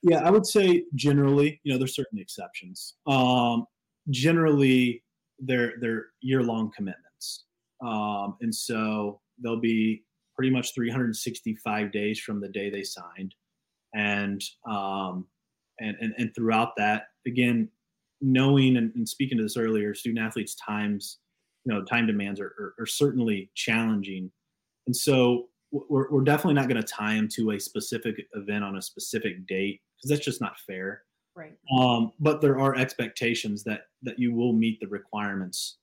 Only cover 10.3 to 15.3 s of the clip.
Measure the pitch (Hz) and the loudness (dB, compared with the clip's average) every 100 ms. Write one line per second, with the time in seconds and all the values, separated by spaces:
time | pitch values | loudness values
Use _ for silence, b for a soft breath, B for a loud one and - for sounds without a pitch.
10.3 | - 131 131 120 - 117 123 120 107 - | -2 0 0 -2 -4 -4 -2 -2 -2 -6
11.3 | 120 113 110 113 104 104 104 104 107 - | -6 -6 -6 -4 -4 -2 -2 -2 -4 -6
12.3 | 104 98 98 101 101 95 - 87 90 95 | -6 -6 -6 -6 -6 -8 -12 -16 -12 -12
13.3 | _ _ _ _ _ _ 110 104 101 101 | _ _ _ _ _ _ -4 -2 0 -2
14.3 | 101 - _ 120 104 98 98 95 92 92 | -4 -8 _ -6 -4 -2 -4 -4 -6 -10